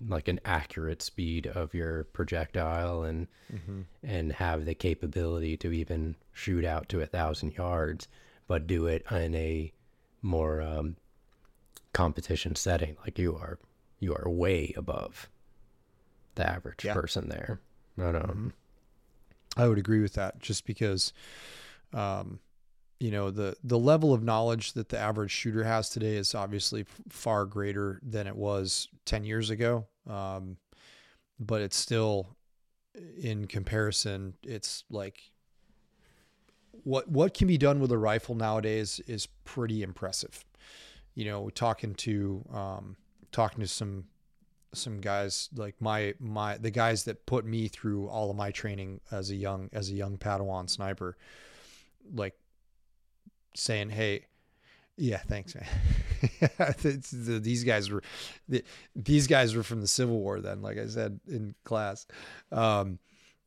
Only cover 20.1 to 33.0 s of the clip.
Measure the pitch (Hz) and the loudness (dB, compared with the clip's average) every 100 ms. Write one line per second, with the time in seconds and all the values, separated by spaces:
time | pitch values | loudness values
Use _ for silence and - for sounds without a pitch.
20.1 | 104 95 - - 101 - 104 107 95 - | 2 -2 -4 -4 -4 -4 -2 0 2 0
21.1 | - - - - - - - - 117 101 | -4 -18 -18 -18 -18 -20 -20 -8 -4 -2
22.1 | 98 98 98 _ _ _ _ _ - 117 | -2 -6 -12 _ _ _ _ _ -6 -2
23.1 | 104 98 104 98 - 120 120 131 156 156 | 0 0 0 -2 -2 2 6 8 8 8
24.1 | 120 113 110 117 117 - 127 - 107 107 | 6 4 2 4 2 -2 -6 -4 -2 0
25.1 | 107 101 - 113 110 110 110 110 117 110 | 0 -2 -2 -2 0 2 2 0 -2 0
26.1 | 104 98 107 101 101 - 110 98 - - | 0 0 -2 -2 -2 -2 -4 -8 -12 -18
27.1 | - 117 104 101 104 101 101 101 95 127 | -6 0 2 2 0 0 0 -2 -4 -4
28.1 | 110 98 104 104 98 95 - - - - | -4 -4 -2 0 0 0 -2 -4 -8 -4
29.1 | 110 107 110 107 110 117 117 107 _ - | -2 0 -2 0 2 2 2 -2 _ -10
30.1 | 101 95 95 95 92 _ _ - - - | -6 -6 -6 -8 -12 _ _ -20 -20 -20
31.1 | _ _ - 107 110 101 - - 113 110 | _ _ -10 -2 0 2 0 2 4 4
32.1 | 101 92 - _ _ _ _ _ - | 2 -2 -10 _ _ _ _ _ -18